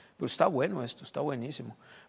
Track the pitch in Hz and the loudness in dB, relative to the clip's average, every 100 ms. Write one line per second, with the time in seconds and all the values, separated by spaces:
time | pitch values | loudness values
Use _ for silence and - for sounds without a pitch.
0 | - - 131 - 175 139 165 175 120 - | -18 -6 0 4 4 4 2 0 -4 -6
1 | - - 147 131 117 - 117 - - - | -8 -4 -2 -2 -4 -6 -10 -12 -18 -20